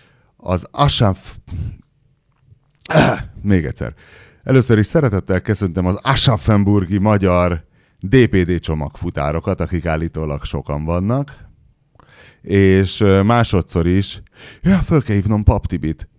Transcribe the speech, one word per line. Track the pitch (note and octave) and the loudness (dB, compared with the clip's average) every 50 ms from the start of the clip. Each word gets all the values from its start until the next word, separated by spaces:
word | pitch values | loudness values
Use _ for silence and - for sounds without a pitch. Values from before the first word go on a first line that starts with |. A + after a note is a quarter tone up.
| _ _ _ _ _ _ _ | _ _ _ _ _ _ _
az | _ - - F2+ F2 - - | _ -6 -4 -4 -4 -6 -6
Aschaff-, | - - C#3+ C#3+ - - A#2+ G2 F#2+ - - - - - - - - - - - - - _ _ _ _ _ _ _ _ _ _ _ _ _ _ _ _ _ _ _ _ - - - | -2 0 0 2 2 2 2 0 0 -2 -8 -16 -18 -20 -16 -12 -10 -8 -8 -8 -10 -14 _ _ _ _ _ _ _ _ _ _ _ _ _ _ _ _ _ _ _ _ -6 0 2
<clears throat> | - - - - - - - - - | 2 2 2 0 -2 -6 -12 -14 -6
még | - G#2 G2 F2 D2+ | -2 0 2 2 0
egyszer. | B1+ B1 - B1 A#1 - - _ - - - - _ _ _ - | -2 -6 -8 -10 -10 -12 -14 _ -20 -20 -20 -20 _ _ _ -2
Először | - C3 C3 A2+ - A2+ | 2 2 2 4 4 4
is | G#2+ G#2 | 2 2
szeretettel | - - E3+ D3 A#2 G2+ F#2 - - F#2+ F2+ | 2 0 0 2 2 0 -2 -2 -2 -2 -2
köszöntöm | - - G#2 - G#2 F2 D#2+ F#2+ F2+ | -2 -2 -2 -2 -2 -4 -2 -2 -2
az | F2+ G2 - | -2 -2 -2
Aschaffenburgi | - C3 C3+ - - C3 A2+ G2 - A2+ G#2+ G2+ G2+ G2 G#2 G2+ F#2 E2 G2+ | -2 -2 -2 0 2 0 0 0 2 2 2 2 4 2 2 2 2 0 0
magyar | F#2+ F#2+ G#2+ G#2 G2+ F#2+ F#2 F2+ F2 F2+ F2 F2 E2 - _ _ _ _ _ _ _ | 0 2 2 2 2 2 2 2 2 2 0 -2 -4 -8 _ _ _ _ _ _ _
D | - G2+ A2+ C3 A#2+ | -2 2 4 4 4
P | G#2+ - F#2+ F2 | 4 4 2 0
D | E2 F2+ E2 | 0 0 -2
csomagfutárokat, | - - D#2+ D#2 C#2+ C#2+ - - - D#2+ - D2+ C#2+ D2 D2+ - - G#2 F#2 - | -2 -4 -4 -4 -6 -8 -10 -10 -10 -8 -4 -4 -2 -2 -2 -2 -4 -4 -4 -4
akik | E2+ D2+ F#2 E2 D2+ | -4 -4 -4 -4 -2
állítólag | E2+ D#2+ D#2+ E2 E2 - D#2+ D#2 D2+ C#2+ C#2+ - | -2 -2 -2 -4 -6 -6 -6 -6 -6 -6 -8 -8
sokan | - - C#2+ C#2 - D2 D2+ D2+ | -8 -8 -8 -6 -6 -6 -6 -4
vannak. | D#2+ E2+ F2+ F#2+ G#2+ B2 C#3 D3 D3 - - - - _ _ _ _ _ _ _ _ _ _ _ _ _ - - - _ _ | -4 -4 -2 -2 -2 -2 -4 -4 -8 -12 -20 -20 -20 _ _ _ _ _ _ _ _ _ _ _ _ _ -20 -20 -20 _ _
És, | - - G2+ G2 G2 F#2+ F#2+ F#2+ G2 F#2 - - | -6 0 2 4 4 6 4 4 2 0 0 0
ö, | A2 G2 F#2+ G2 G2 | 2 4 4 4 4
másodszor | G#2+ A#2+ A#2+ A2+ - - F2+ D#2+ - - F2+ E2 | 4 2 2 2 2 0 -2 -2 -2 -2 -2 0
is, | F2 F2+ G2 F#2+ - - - - _ _ - - - - - | 0 0 0 -2 -4 -8 -16 -18 _ _ -20 -20 -20 -12 -4
ja, | - F3 G3 | 0 2 2
föl | F3 - - E3+ C#3+ - | 2 2 2 0 0 0
kell | - G#2 | 0 0
hívnom | G2+ F2+ G#2+ A2 G#2 G2+ | 0 0 0 0 0 2
Pap | - G#2 G2+ - | 2 2 2 0
Tibit. | - F#2 D2+ D2 D#2 D2+ - - - _ | -4 -6 -4 -4 -4 -6 -6 -10 -20 _